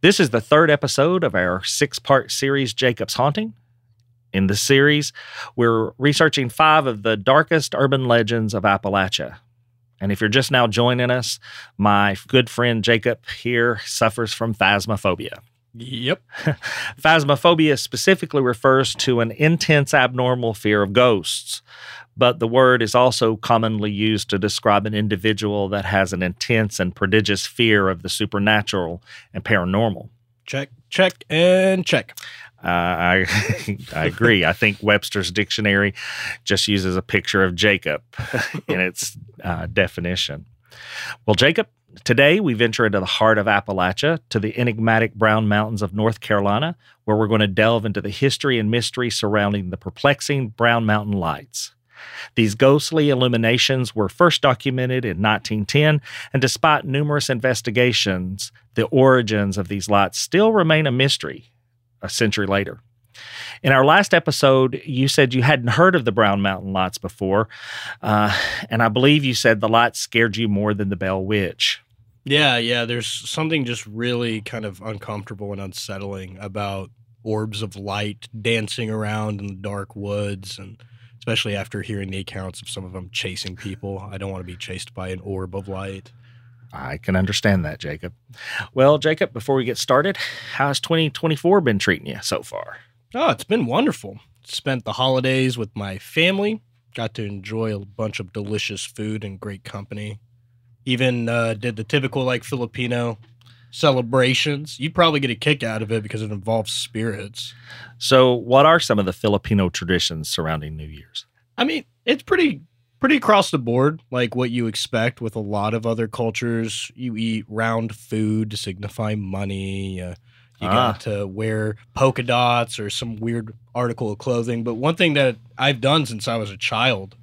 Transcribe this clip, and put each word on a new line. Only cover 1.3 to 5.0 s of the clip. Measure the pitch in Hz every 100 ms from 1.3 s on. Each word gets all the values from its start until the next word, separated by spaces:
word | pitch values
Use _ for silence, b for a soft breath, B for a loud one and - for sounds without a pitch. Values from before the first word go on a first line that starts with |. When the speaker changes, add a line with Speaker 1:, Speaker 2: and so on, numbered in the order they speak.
Speaker 1:
our | 95 90 92
six-part | - - 143 - - 139 -
series, | - 139 139 127
Jacob's | - 131 117 98
Haunting. | - 135 147 220 - _ _ _ _ _ _ _
In | 95 98
this | 104
series, | - 139 143 147